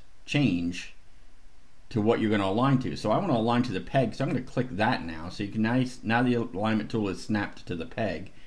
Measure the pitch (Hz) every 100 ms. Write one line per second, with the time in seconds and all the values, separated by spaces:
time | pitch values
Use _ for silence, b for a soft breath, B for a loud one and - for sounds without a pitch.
0 | - - - 147 131 87 85 87 - -
1 | - - - - - - - - - 110
2 | 104 113 107 107 98 101 131 135 90 71
3 | 107 131 185 120 113 120 123 92 - 135
4 | 120 - 135 127 127 - 120 92 107 127
5 | 82 80 85 - 101 107 110 127 127 -
6 | 101 117 127 120 113 87 110 110 107 113
7 | 101 92 - 104 95 - - 87 80 -
8 | 110 82 95 B